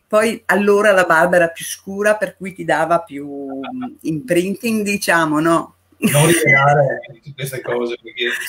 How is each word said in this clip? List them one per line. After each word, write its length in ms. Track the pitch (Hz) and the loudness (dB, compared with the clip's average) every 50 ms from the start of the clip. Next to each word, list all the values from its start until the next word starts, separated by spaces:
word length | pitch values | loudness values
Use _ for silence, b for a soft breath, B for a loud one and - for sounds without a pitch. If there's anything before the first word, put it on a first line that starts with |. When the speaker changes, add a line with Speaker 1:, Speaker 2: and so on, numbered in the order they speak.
| _ | _
Speaker 1:
poi 360 | - 214 214 220 226 202 - _ | -2 0 0 2 0 -2 -4 _
allora 440 | - 180 196 202 202 202 202 208 214 | -2 0 2 2 4 4 4 4 4
la 140 | 196 185 180 | 4 4 4
barba 320 | 170 165 160 170 175 180 | 4 4 4 4 4 4
era 100 | 175 170 | 2 2
più 160 | 165 165 - - | 2 -2 -6 -12
scura, 520 | - - - - 196 196 196 208 208 214 | -12 -12 -12 -12 -10 -6 -2 0 0 0
per 180 | 214 202 180 - | 0 -2 -8 -8
cui 180 | - 185 190 175 | -10 -14 -14 -12
ti 120 | - 170 | -8 -4
dava 340 | 160 156 151 160 156 170 165 | -2 0 0 0 0 0 0
più, 260 | 165 - 139 143 143 | -2 -4 -12 -12 -12
mm, 680 | 143 143 139 139 135 135 135 135 123 127 127 127 123 - - | -12 -12 -10 -10 -10 -10 -10 -10 -10 -10 -10 -10 -10 -12 -10
imprinting, 840 | - 151 160 151 131 123 170 170 180 196 196 - - 226 220 220 208 | -8 -6 -6 -4 -4 -2 0 0 0 -2 -4 -6 -4 -4 -2 -2 -2
diciamo, 560 | 202 202 - - - 175 165 165 156 151 151 | -2 -4 -2 0 0 2 2 2 2 0 0
no? 360 | 160 170 165 160 - - _ _ _ _ _ | 2 2 2 0 -2 -6 _ _ _ _ _
Speaker 2:
Non 300 | - - 214 135 147 156 | -2 -2 2 4 4 4
rivelare 720 | 165 170 - 156 147 143 143 139 143 143 147 135 - - - - - - | 4 4 4 2 2 4 4 4 4 4 4 2 0 -2 -6 -10 -16 -20
tutte 180 | _ - 143 139 | _ -20 -16 -12
queste 280 | - 135 139 131 123 | -10 -10 -10 -10 -8
cose, 340 | - - 120 120 120 120 117 - | -6 -6 -4 -4 -4 -4 -6 -8
perché 280 | - - - - 120 960 960 960 960 | -12 -12 -8 -6 -4 -4 -4 -6 -8